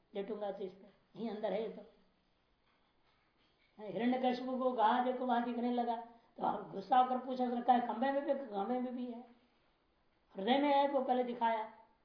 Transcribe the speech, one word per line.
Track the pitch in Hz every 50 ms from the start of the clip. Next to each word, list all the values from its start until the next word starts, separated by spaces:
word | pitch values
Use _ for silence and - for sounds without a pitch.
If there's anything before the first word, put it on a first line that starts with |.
| _ _ -
लेटूंगा | 202 196 190 214 202 208 202 196
तो | - 202
इस | 180 -
पर, | - - - - _ _ _ - 170
यहीं | 226 226
अंदर | 202 214 220 208 190
है | 190 170
ये | 139
तो। | - - 127 - - _ _ _ _ _ _ _ _ _ _ _ _ _ _ _ _ _ _ _ _ _ _ _ _ _ _ _ _ _ _ _ _ _ _ _ _ -
हिरण्यकशिपु | 214 202 185 190 233 247 254 247 240 254 247 254 262 254 254 247
को | 262 254 247
जहां | 226 208 220 240 247 247
देखो | 254 254 - 254
वहां | 254 240 240 240
दिखने | 247 233 240 233 247 240
लगा, | 240 233 233 226 226 - - - - _ _ _
तो | - -
हम | - - - 190 156 165
गुस्सा | 196 190 - 262 254
होकर | 254 247 254 247
पूछा, | - 269 254 247 247
उसने | 240 240 240 -
कहा, | - 247 240
"खंबे | 233 233 208 226 254 277 277
में | 277 285
भी, | 330 277
खंबे | - 277 220 202 196 196 226 247 254
में | 247 254 247
भी | 254 247
है, | 247 226 233 - - - _ _ _ _ _ _ _ _ _ _ _ _ _ _ _ _ _ _ _ -
हृदय | 196 190 220 254 285
में | 285 294 277
है", | 277 285 277
वो | 285 262 240
पहले | - 247 254 247
दिखाया। | 240 233 - 233 226 226 220 220 220 - - - _ _ _ _